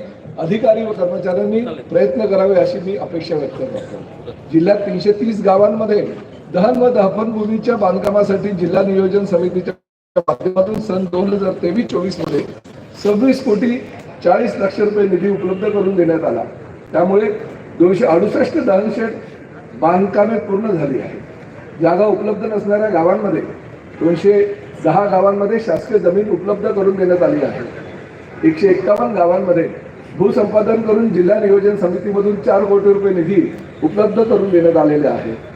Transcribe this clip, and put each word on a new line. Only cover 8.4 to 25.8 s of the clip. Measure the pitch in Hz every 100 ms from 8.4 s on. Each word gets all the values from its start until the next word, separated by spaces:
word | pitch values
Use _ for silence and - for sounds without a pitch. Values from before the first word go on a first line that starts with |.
| 202
जिल्हा | 180 170 190
नियोजन | 196 190 190 202 196
समितीच्या | 175 180 185 180 - _ _ _ 180 -
माध्यमातून | - 185 185 196 214
सन | 214 185 185
दोन | 180 196
हजार | 202 190 -
तेवीस | 175 196 -
चोवीस | 180 190 -
मध्ये | 160 147 - - - - - -
सव्वीस | 202 208 262 262
कोटी | - 208 240 247 - - - -
चाळीस | 170 196 240 -
लक्ष | 190 -
रुपये | 208 208 190
निधी | 175 196
उपलब्ध | 185 175 190 214
करून | 202 190 185
देण्यात | 160 160
आला. | 120 117 - - - - -
त्यामुळे | 151 185 196 220 - - - - -
दोनशे | 175 190 -
अडुसष्ट | 165 208 302 240 330
दहनशेड | 247 190 220 - 220 - - - - - - -
बांधकामे | 156 185 196 214 214 220
पूर्ण | - 196 220
झाली | 175 139 127
आहे. | - - - - - - - -
जागा | 165 180 214
उपलब्ध | 190 208 196 220
नसणाऱ्या | 208 196 208 214
गावांमध्ये, | 170 170 190 202 160 - - - - - -
दोनशे | 165 170 202 202 202 - - -
दहा | 160 180 202
गावांमध्ये | 190 196 202 202 226
शासकीय | 226 214